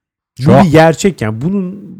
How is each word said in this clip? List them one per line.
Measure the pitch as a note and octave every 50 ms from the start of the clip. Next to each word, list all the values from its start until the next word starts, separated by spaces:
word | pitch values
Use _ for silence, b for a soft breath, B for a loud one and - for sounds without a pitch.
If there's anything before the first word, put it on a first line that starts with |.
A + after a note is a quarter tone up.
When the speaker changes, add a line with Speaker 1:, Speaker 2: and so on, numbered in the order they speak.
| _ _ _ _ _ _ _ -
Speaker 1:
Bu | B2+
Speaker 2:
Çok. | D3 - C3+ G3+
Speaker 1:
bir | E3
gerçek | C#3+ D#3+ D#3+ E3 D#3+ - - G3+ - -
yani. | A#2 G#2+ G#2+ A2
Bunun | C3 F3 G3 G3+ F#3 F3+ G3 G3+ G3 - - -